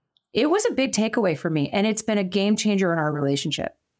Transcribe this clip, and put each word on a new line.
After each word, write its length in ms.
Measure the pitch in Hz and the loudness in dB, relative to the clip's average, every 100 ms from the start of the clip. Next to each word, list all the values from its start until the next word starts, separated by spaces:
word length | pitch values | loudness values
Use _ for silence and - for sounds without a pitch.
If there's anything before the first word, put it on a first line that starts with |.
| _ _ _ | _ _ _
it 180 | - 277 | 0 2
was 140 | 370 453 | 2 0
a 80 | |
big 180 | - 269 | 0 -2
takeaway 440 | 196 220 220 202 151 | 0 -2 0 0 0
for 140 | 170 | -2
me, 200 | 156 143 | -2 0
and 160 | 202 208 | 0 0
it's 160 | 214 | 0
been 160 | - 208 | -2 -2
a 60 | |
game 320 | 190 202 196 208 | 0 0 2 2
changer 360 | 214 196 190 | 2 2 2
in 60 | 165 | 0
our 140 | 151 | 0
relationship 640 | 147 139 143 - 139 - - _ _ | 0 0 0 -2 -6 -6 -10 _ _